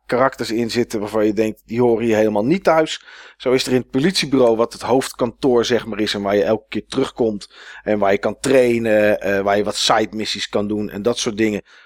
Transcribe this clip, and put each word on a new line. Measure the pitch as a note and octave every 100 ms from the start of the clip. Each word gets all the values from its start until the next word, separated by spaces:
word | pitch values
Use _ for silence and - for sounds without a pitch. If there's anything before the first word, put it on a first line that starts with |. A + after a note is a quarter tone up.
| -
karakters | B2 C3 - A2+
in | A2 A2+
zitten | A2+ A#2 A2
waarvan | G#2 A2 G#2+
je |
denkt, | G#2 A2 G#2 -
die | A#2
horen | B2 A2 A#2
hier | G#2+
helemaal | G#2+ G#2 A#2+
niet | F#3+
thuis. | F3 D#3+ D#3+ - - - - -
Zo | B2+
is | B2+ C3
er |
in | B2+
het | -
politiebureau, | C3 F3+ F#3 D3 C3 A#2+ A2
wat | A#2
het | -
hoofdkantoor, | - C3 - - A#2+ - C#3 A#2+ A2+
zeg | A2+ A2+
maar, | G#2
is | G#2
en | G2+
waar | G2+ G2+
je |
elke | F2 A2 -
keer | G#2 -
terugkomt | C3+ C3+ - A2 G#2 - - - -
en | - G#2+
waar | G2
je | G2+
kan | A2 -
trainen, | B2+ C3 B2 A#2 A2+ G#2+ G#2+ G#2
eh, | G2 G2
waar | G2+ G2+
je |
wat | G#2 -
side | - A2+ A2 G#2+
missies | G2+ G2+ -
kan | G#2+ G#2
doen | G#2+ G#2
en | G2+
dat | G#2+ A#2+
soort | B2+ G#2
dingen. | A2 G2+ - -